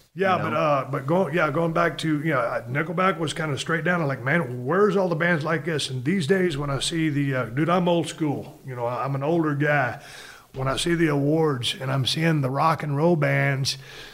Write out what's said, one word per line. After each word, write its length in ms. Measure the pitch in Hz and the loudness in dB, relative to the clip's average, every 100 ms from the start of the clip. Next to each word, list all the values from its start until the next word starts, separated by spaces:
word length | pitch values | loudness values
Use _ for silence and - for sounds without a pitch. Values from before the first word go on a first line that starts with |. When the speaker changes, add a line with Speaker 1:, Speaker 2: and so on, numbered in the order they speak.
| _ 160 | _ -2
Speaker 1:
Yeah, 220 | 190 175 | 0 0
Speaker 2:
You 60 | |
Speaker 1:
but, 60 | 160 | 0
Speaker 2:
know? 40 | 156 | 0
Speaker 1:
uh, 300 | 156 143 127 | 2 2 0
but 140 | 139 131 | -4 0
going, 280 | 175 170 165 | 2 2 2
yeah, 160 | 151 | 0
going 220 | 147 170 | 2 0
back 240 | 170 170 160 | 2 0 0
to, 200 | 165 151 | -2 0
you 80 | 160 | 2
know, 80 | 135 | 0
uh, 260 | 117 120 117 | 0 -2 -4
Nickelback 500 | 139 165 175 185 160 | -4 -2 0 0 0
was 140 | 156 | -4
kinda 240 | - 156 131 | -4 -4 -4
straight 260 | - 165 | -2 0
down. 160 | 160 180 | 0 0
I'm 60 | 147 | 0
like, 160 | 123 | -2
"Man, 420 | 123 170 127 123 123 | 0 0 0 -4 -2
where's 300 | 180 208 190 | 2 4 4
all 140 | 185 | 0
the 60 | 160 | 2
bands 260 | 170 170 | 2 2
like 220 | 156 160 156 | 0 -2 -2
this?" 240 | 151 - | -4 -4
And 160 | 127 127 | -2 0
these 200 | 196 143 | 0 2
days 320 | 190 180 139 | 2 2 0
when 120 | 143 | -4
I 100 | 135 | -2
see 300 | - 170 160 | -2 0 0
the, 260 | 143 139 131 | 0 0 0
uh, 100 | 113 | -2
dude, 220 | 127 165 | 0 2
I'm 200 | 180 175 | 2 4
old 180 | 170 147 | 2 0
school. 540 | - 151 117 - - 135 | -2 -2 -2 -8 -14 -14
You 120 | 123 | -4
know, 100 | 120 | -4
I'm 260 | 120 131 139 | -2 -2 -2
an 80 | |
older 320 | 143 170 156 143 | 0 2 2 2
guy. 440 | 147 147 123 - - - - - - | 2 2 0 -4 -14 -18 -18 -20 -14
When 140 | 135 131 | -4 -2
I 80 | 131 | -2
see 200 | 170 170 | 0 2
the 120 | 165 | 2
awards 680 | 143 143 160 156 131 113 - | 2 2 2 2 0 -4 -4
and 100 | 131 | -2
I'm 160 | 135 120 | -2 0
seeing 360 | 160 165 156 | 0 2 2
the 80 | 131 | 0
rock 340 | 139 160 156 | 2 2 0
and 140 | 147 139 | -2 0
roll 180 | 165 170 | 2 4
bands, 640 | 143 139 139 135 135 - - - - | 2 2 2 0 -2 -6 -12 -18 -18